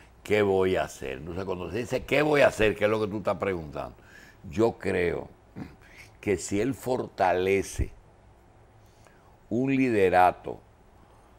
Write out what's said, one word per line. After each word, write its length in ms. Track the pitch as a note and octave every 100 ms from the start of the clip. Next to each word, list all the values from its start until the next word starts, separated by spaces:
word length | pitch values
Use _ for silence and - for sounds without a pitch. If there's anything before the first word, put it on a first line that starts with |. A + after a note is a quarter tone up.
| - -
¿qué 200 | - G#2
voy 320 | G2+ F#2+ F#2+ E2+
a 80 |
hacer? 340 | D2 - C2+ C2
Entonces, 280 | D2 E2+ F#2+
cuando 260 | F2+ E2+
se 80 | G#2+
dice, 260 | A#2 C3 -
"¿Qué 160 | C#3
voy 200 | D3+ C#3+
a 60 | A2+
hacer?", 280 | - G#2+ G2+
que 100 | G#2
es 40 |
lo 100 | A2
que 60 | G#2
tú 100 | G#2+
estás 200 | G#2 F#2
preguntando, 580 | G2 F2+ D2+ C#2 B1+ - - - - - F#2+
yo 260 | D#2+ A#2 -
creo 520 | F#2+ F#2 F2 C#2 - - _ - - - - - - -
que 160 | G#2 F#2
si 240 | - G2+
él 140 | B2+ -
fortalece 1160 | B2 B2+ A2 - F#2 F2+ F#2+ G2 F2+ - - - - - - - _ - - _ - _ - - - _ -
un 240 | A2+ C3+
liderato 840 | C3+ C3 G#2+ F#2+ F2+ F2+ - - A1 - _ _ - - - -